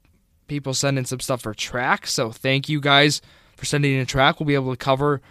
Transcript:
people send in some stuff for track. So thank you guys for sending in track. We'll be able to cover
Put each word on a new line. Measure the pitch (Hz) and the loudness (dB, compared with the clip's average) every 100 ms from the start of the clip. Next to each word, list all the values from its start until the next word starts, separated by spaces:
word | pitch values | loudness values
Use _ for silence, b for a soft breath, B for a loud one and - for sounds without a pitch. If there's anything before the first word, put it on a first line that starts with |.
| _ _ _ _ - | _ _ _ _ -10
people | 147 135 | -8 -4
send | 127 139 135 | -2 0 0
in | |
some | 127 127 | -2 -6
stuff | - 127 | -4 -4
for | 110 | -6
track. | 104 - 123 135 - - | -8 -6 -4 -2 -2 -2
So | - 113 | -4 -4
thank | - 135 135 135 | -4 0 0 0
you | 151 | -2
guys | 143 139 147 143 b b b | 4 6 6 2 b b b
for | - | -12
sending | - 147 143 | -4 0 2
in | 135 123 | 0 0
track. | 139 143 - | 2 2 2
We'll | 151 | 0
be | 139 | 0
able | 131 | -2
to | 123 | -2
cover | 139 131 147 135 b | 0 0 0 -2 b